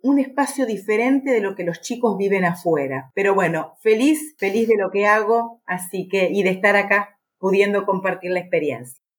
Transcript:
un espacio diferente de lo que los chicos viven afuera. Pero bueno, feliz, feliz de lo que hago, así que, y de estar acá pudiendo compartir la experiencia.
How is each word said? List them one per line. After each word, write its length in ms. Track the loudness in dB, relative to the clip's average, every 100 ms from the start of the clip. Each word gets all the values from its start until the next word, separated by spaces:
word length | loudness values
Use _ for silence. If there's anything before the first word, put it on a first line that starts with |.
un 160 | 0 2
espacio 480 | 0 -2 -4 -2 -4
diferente 640 | -4 -2 0 2 0 2
de 100 | 0
lo 140 | 0
que 100 | -4
los 160 | -6 -6
chicos 380 | -8 -2 -2 0
viven 260 | 0 0
afuera. 680 | 0 -2 0 0 -2 -6 -6
Pero 200 | -2 2
bueno, 380 | 2 2 -2 -6 -4
feliz, 540 | 0 4 2 2 -4 -6
feliz 320 | -2 0 2
de 80 | 2
lo 140 | 0
que 160 | 2 4
hago, 560 | 4 2 0 -2 -10
así 440 | -10 -8 -6 -8 -4
que, 200 | 0 0
y 120 | 2
de 80 | 0
estar 260 | 2 2 2
acá 420 | 2 0 -2 _ _ _
pudiendo 480 | 0 2 2 0 0
compartir 460 | -2 -2 -4 -4
la 80 | -4
experiencia. 600 | -2 -2 -2 -6 -12 -20 _